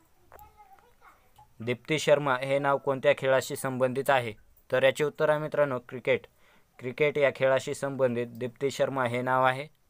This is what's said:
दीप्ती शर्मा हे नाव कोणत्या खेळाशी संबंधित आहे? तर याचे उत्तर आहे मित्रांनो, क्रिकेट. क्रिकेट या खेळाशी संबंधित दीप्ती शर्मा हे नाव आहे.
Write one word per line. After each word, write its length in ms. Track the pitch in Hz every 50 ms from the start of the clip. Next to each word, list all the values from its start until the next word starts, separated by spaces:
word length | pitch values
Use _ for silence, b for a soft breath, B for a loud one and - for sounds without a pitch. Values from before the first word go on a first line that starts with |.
| 330 _ _ _ 370 _ - - 415 415 415 415 415 403 - - _ _ _ _ - - _ _ _ _ _ - - _ _ -
दीप्ती 400 | 110 120 123 - - - 160 139
शर्मा 360 | - 160 147 143 147 143 127
हे 240 | 127 135 139 139 139
नाव 180 | 143 139 139
कोणत्या 360 | 139 - 139 135 135 143 147 135
खेळाशी 380 | - 139 135 131 131 123 - 147
संबंधित 540 | - - 135 131 123 131 127 123 135 139 -
आहे? 240 | 139 131 120 113 104 - - _ _ _ _ -
तर 120 | 127 127 131
याचे 200 | 135 127 - 151
उत्तर 260 | 147 - - 156 151
आहे 100 | 151 151
मित्रांनो, 400 | 156 147 - 147 147 143 127 123 - -
क्रिकेट. 320 | 131 123 - 139 127 - - - b b b b b b b _ _ -
क्रिकेट 380 | 123 127 120 - 151 147 139
या 140 | 147 143 131 127
खेळाशी 400 | - 131 131 131 131 - 147 139
संबंधित 520 | - - 139 139 127 131 123 120 120 120
दीप्ती 440 | 120 117 113 123 123 - - 139 139
शर्मा 340 | - - 139 135 135 135 127
हे 160 | 117 120 123
नाव 220 | 123 127 131 131 131
आहे. 240 | 131 127 135 147 156 _ _ _